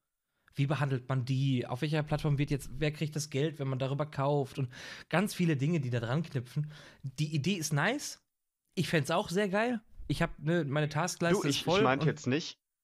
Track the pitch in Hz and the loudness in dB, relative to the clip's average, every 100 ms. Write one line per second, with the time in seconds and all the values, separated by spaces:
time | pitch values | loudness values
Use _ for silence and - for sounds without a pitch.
0 | _ _ _ _ _ - 139 143 143 131 | _ _ _ _ _ -2 0 2 0 0
1 | 123 131 123 131 139 127 123 123 156 156 | 0 -2 0 2 2 2 0 -4 -2 0
2 | 151 147 151 139 147 139 - 127 151 151 | 0 0 2 2 2 -2 -4 -2 -2 0
3 | 151 151 143 135 143 143 135 131 135 139 | -4 -4 -4 0 0 0 -2 -2 0 -2
4 | 151 - 139 147 131 - 127 - - - | -4 -2 2 2 0 -2 -4 -6 -14 -16
5 | - 160 202 - 175 143 139 175 123 120 | -2 0 0 2 2 4 2 0 0 -2
6 | 113 143 156 135 117 - 151 - - - | 0 -2 -2 -4 -4 -4 -6 -8 -20 -14
7 | 135 - 151 151 131 202 151 147 175 285 | -8 -4 -2 0 0 0 0 0 2 0
8 | - - _ _ _ _ _ - 147 165 | -4 -14 _ _ _ _ _ -2 0 0
9 | 143 170 214 175 208 196 233 240 - - | 2 0 0 0 0 2 0 -2 -6 -10
10 | - 139 170 - 147 175 156 143 151 151 | -4 -2 -2 -2 0 0 2 0 0 0
11 | 175 - 170 196 151 135 - 185 165 135 | -2 0 2 2 2 0 2 4 4 4
12 | 156 147 - 139 - - _ _ | 2 0 0 -2 -2 -12 _ _